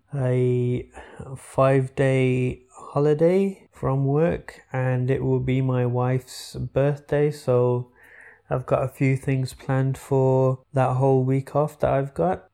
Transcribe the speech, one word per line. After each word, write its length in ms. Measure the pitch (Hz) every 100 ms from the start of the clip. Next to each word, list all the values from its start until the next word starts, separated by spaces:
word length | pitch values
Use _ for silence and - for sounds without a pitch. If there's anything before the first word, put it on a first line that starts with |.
| _
a 760 | 143 127 127 127 123 123 123 - - - - 135 135
five-day 1300 | - - 135 135 131 - 135 131 127 127 127 - _
holiday 960 | - - 143 151 151 165 190 196 190 _
from 320 | - 135 139
work, 560 | 135 143 170 - - - -
and 360 | 131 127 127 127
it 140 | 131
will 160 | 131 131
be 220 | 127 131
my 240 | 131 127 123
wife's 680 | 123 123 131 - - -
birthday, 760 | 127 127 135 143 143 - 147 147
so 600 | 147 - 123 123 123 123 _ - - - - -
I've 160 | 131 -
got 180 | 131
a 40 | 131
few 280 | - 135 131
things 380 | - 131 127
planned 420 | - - 135 135 135
for 640 | - 135 131 131 131 131 _
that 220 | 135 127 127
whole 280 | 135 135
week 320 | 131 135 139 143
off 240 | 151 -
that 100 | 131
I've 220 | 135 139
got. 320 | - 170 - -